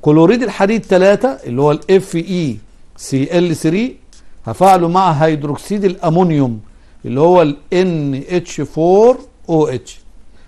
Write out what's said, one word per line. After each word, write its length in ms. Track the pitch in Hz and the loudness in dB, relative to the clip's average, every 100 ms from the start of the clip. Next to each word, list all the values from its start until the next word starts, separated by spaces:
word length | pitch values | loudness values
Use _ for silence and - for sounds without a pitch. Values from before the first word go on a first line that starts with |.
كلوريد 420 | - 151 165 240 | 4 4 4 4
الحديد 380 | 233 - 196 226 | -2 -2 -2 -2
تلاتة 480 | - 185 185 202 254 | 0 2 4 2 0
اللي 320 | 269 - 123 | -4 -8 -2
هو 100 | 147 | 0
الاف 440 | 147 - 190 185 170 | 0 0 0 0 -8
اي 420 | 170 180 156 107 - _ - - | -6 -4 -4 -8 -14 _ -20 -20
سي 400 | - 135 139 175 | -6 -4 -2 0
ال 180 | 175 156 | 0 -2
ثري 420 | 160 175 247 - - - - - - | -2 -2 -4 -8 -20 -20 -20 -16 -12
هفعله 420 | 113 190 185 170 | 0 4 4 2
مع 240 | 180 190 | 0 0
هيدروكسيد 760 | 147 160 156 143 143 - 208 196 | 0 0 -2 -6 -8 -8 -4 -4
الامونيوم 760 | 180 170 165 185 151 131 113 - - - - - | -2 -2 2 2 2 -2 -4 -14 -20 -20 -16 -8
اللي 140 | 120 | 0
هو 220 | 165 180 | 4 4
ال 160 | 156 143 - | 2 -2 -4
ان 500 | 180 185 165 143 135 139 | -2 -2 -2 -4 -6 -6
اتش 320 | 180 175 - | -6 -6 -10
فور 560 | 143 - 165 190 226 262 - _ - | -8 -2 2 4 4 2 -6 _ -4
او 180 | 160 151 | -2 0
اتش. 320 | 127 - - - - - - | -4 -10 -20 -20 -20 -20 -20